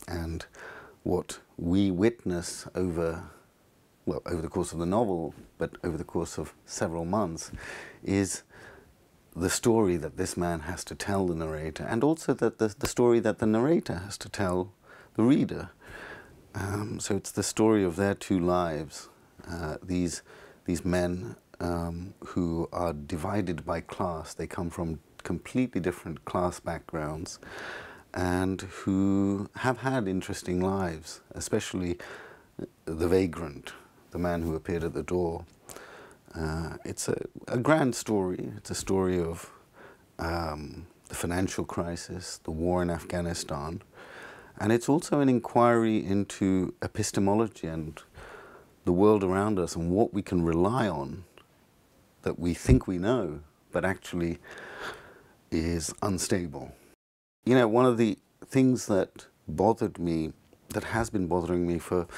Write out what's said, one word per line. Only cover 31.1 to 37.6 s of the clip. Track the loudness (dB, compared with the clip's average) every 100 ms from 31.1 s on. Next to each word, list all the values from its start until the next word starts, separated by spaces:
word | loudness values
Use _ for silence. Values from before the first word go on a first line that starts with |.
| -16 -14 -10
especially | -2 -2 -2 -4 -2 -4 -8 -16 -18 -20 -18 -14 -14 _ -8
the | -2 4
vagrant, | 4 4 -2 -8 -10 -14 -16 -20 -20 -10
the | -4
man | -2 0
who | -2 -4
appeared | -4 -2
at | -2
the | -4
door. | -2 0 0 -4 -10 -20 -20 -18 -18 -20 -20 -20 -14
Uh, | -6 -4 -4 -6 -8 -10
it's | -6 -2
a, | -4 -4 -12 -4
a |
grand | 0